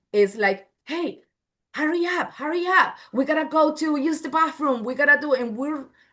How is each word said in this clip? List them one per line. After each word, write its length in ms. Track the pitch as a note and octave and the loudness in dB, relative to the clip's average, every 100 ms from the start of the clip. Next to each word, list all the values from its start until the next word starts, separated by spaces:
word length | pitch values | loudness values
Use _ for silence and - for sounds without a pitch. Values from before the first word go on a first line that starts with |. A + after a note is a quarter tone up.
| _ | _
is 240 | G#3 G3+ G#3+ | 2 2 2
like, 320 | G3+ G3 - _ - | 0 0 -8 _ -10
Hey, 360 | D#4+ D#4+ - _ _ _ _ _ | -6 -6 -8 _ _ _ _ _
hurry 320 | - D4+ E4+ E4+ | -4 -2 0 0
up, 280 | F4 - | -2 -4
hurry 320 | - D4 F4 F4 | -6 -6 -4 2
up. 280 | F#4 - - - | 2 2 -2 -8
We 120 | A3 C4+ | -2 0
gotta 200 | D#4 D#4 | 0 0
go 280 | D#4 D4+ D4+ | 2 2 2
to 220 | D#4 D4 | -2 0
use 240 | C#4+ D4+ | 0 -2
the 80 | C#4 | -2
bathroom. 540 | D#4 D#4+ - D4 B3 | 0 0 0 -2 -2
We 120 | A3 B3+ | -2 0
gotta 240 | C#4+ C#4+ | 4 4
do, 140 | D4 | 2
and 220 | C4 A#3+ G#3+ | -2 -2 -6
we're 280 | C#4 D4+ C4 _ _ | -6 -6 -10 _ _